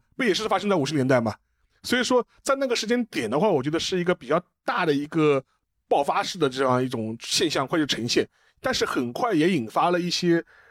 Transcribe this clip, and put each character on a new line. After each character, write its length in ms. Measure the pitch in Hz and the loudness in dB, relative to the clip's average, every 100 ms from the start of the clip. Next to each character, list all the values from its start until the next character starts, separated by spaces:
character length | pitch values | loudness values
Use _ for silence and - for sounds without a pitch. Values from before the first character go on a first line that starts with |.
| _ - | _ -2
不 80 | |
也 100 | 247 | 0
是 140 | 175 214 | 0 0
发 100 | 196 | -2
生 100 | 202 | 0
在 60 | |
五 100 | 190 | 0
十 80 | 143 | 0
年 140 | 151 127 | 0 2
代 140 | 127 | 2
吗？ 120 | 113 - _ _ _ _ | 2 -4 _ _ _ _
所 120 | - 247 | -2 -2
以 60 | |
说 240 | 247 254 226 _ | 2 0 0 _
在 140 | - 269 | -4 -2
那 100 | 269 | 0
个 80 | |
时 100 | 233 | -2
间 200 | 208 247 | 0 -2
点 260 | 226 - 226 | -2 -4 -2
的 80 | 220 | 0
话， 100 | 214 | 2
我 140 | 156 | 2
觉 80 | 135 | 0
得 80 | 160 | -2
是 180 | - 185 | -2 -2
一 20 | |
个 100 | 175 | 0
比 140 | 175 123 | -2 -2
较 160 | 160 - _ | -2 -2 _
大 200 | - - | -6 -2
的 80 | 175 | 0
一 140 | 143 147 | 0 -2
个 340 | 165 151 135 - _ _ _ _ | 0 2 2 -2 _ _ _ _
爆 160 | 165 | 0
发 180 | 143 170 | 2 0
式 160 | 190 185 | -4 -2
的 120 | 143 | -2
这 160 | 127 | 0
样 200 | 135 127 | 2 2
一 40 | 131 | 0
种 280 | 123 110 117 | -4 -6 -8
现 280 | - - 165 | -6 -2 0
象 160 | 156 | -2
会 140 | 131 170 | -2 0
去 80 | 143 | 0
呈 220 | - 120 | -2 -2
现， 180 | - - _ _ _ | 0 -2 _ _ _
但 140 | - | -6
是 100 | - | -2
很 280 | 233 - 120 | -2 -2 -4
快 200 | 123 240 | -4 -2
也 160 | 180 165 | 2 2
引 200 | 175 110 | 2 0
发 240 | 160 165 | 0 2
了 80 | 180 | 0
一 100 | 175 | -2
些， 340 | - 175 170 - - - | 0 2 2 0 -14 -20